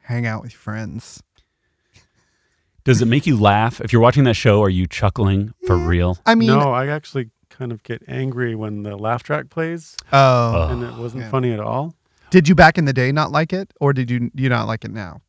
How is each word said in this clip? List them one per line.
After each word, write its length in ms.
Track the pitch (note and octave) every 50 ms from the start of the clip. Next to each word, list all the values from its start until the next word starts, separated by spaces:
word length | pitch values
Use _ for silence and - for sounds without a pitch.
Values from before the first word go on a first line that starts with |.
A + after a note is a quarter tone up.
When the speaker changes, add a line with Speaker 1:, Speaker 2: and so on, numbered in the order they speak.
| _
Speaker 1:
hang 240 | - A#2+ A#2+ A#2+
out 160 | A2+ A2 A2 -
with 100 | A#2+ -
friends. 680 | _ _ - G#2+ A2 A2+ F#2+ C#2+ A2+ - - - - - _ _ _ _ _ _ _ _ _ _ _ _ _ _ _ _ _ _ _ _ _ _ _ _ _ _ _ _ _ _ _ _
Speaker 2:
Does 180 | C3 B2+ G#2+ B2
it 40 |
make 200 | A2+ A#2+ C#3+ -
you 100 | E3 C#3 G#2+
laugh? 420 | G#2 G#2 G2+ G#2 A2 A#2+ - -
If 120 | - G#2 -
you're 100 | A#2 A2+
watching 220 | A#2+ - D3 C3+
that 100 | B2+ A2+
show, 280 | - - A#2+ G2+ G#2 G#2
are 80 | G2
you 160 | F#2 F2+ F2+
chuckling 680 | F2 - - - G2 - - G#2 G2 G2 G2 G2+ A2 A#2 _ -
for 100 | - F2+
Speaker 1:
Mm, 100 | F2 -
Speaker 2:
real? 320 | F2 F2 F2 F2 F2+ F2+ - _
Speaker 1:
I 80 | - A3+
mean 140 | A3+ A3+ -
Speaker 3:
No, 240 | C3 C#3 C#3+ C#3 B2
I 140 | B2 C3 C#3+
actually 420 | D3 D3+ D3 - - C#3 A#2+ A2 _ _ _ _
kind 220 | _ - C3 A#2+ A#2
of 100 | G#2 _
get 200 | - A#2 A2+ - -
angry 460 | C3 B2+ C3 C3 B2 B2 B2 A#2 A2+
when 280 | G#2+ A2 G#2+ G#2+ G#2 G2+
the 120 | G#2 G2+
laugh 260 | G2+ G#2 A2 A#2 A#2+ -
track 280 | - D3 D3 - -
plays 460 | _ E3+ D#3+ D#3+ E3+ E3+ D#3+ - - - - _ -
Speaker 1:
Oh. 420 | C#3 C3+ C3 B2+ B2 A#2+ A#2 A#2 - E2 D2+
Speaker 2:
Oh. 0 | -
Speaker 3:
and 100 | A#2+ A#2+
it 120 | A#2+ A#2
wasn't 300 | A#2 A#2 A#2+ A2+ B2+ A#2
Speaker 1:
Yeah. 60 | A2
Speaker 3:
funny 220 | A#2+ C3+ B2+ B2 A#2
at 80 | G#2
all. 340 | G#2+ A2 A2+ C3 D3 E3+ - _ _ _ _ _ _ _
Speaker 1:
Did 180 | - F#3 D#3 D3+
you 60 | F#3+
back 240 | D3+ E3+ D#3+ E3 -
in 80 | D#3+
the 60 | C#3 C3
day 200 | B2+ B2 C3 C#3
not 180 | D3+ D3+ -
like 220 | C#3+ D3+ D#3+ - F#3
it, 200 | F#3 G3 - _ _
or 120 | D3 C#3 C#3
did 180 | C3 B2+ A#2
you, 200 | B2 B2 A#2+ A#2+ -
you 140 | C3+ C3 C3
not 180 | B2 A#2+ A2
like 180 | G#2+ A2+ A2 -
it 60 | A2
now 300 | G#2 G#2+ G2+ F2 D#2 - -